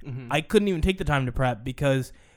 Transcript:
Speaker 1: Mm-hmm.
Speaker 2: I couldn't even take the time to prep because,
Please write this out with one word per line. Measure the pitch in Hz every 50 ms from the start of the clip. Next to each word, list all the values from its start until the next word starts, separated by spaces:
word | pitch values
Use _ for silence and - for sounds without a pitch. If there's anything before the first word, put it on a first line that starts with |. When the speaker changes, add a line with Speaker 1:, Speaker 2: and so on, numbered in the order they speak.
| -
Speaker 1:
Mm-hmm. | 143 123 131 127 120
Speaker 2:
I | 139 151
couldn't | 151 - - 208 202
even | 202 180 160
take | 156 190 190 185
the | 180
time | 151 147 135 131
to | 123
prep | - - 131 127 120 104 120
because, | 135 123 - 143 139 135 131 123 - - - - _ _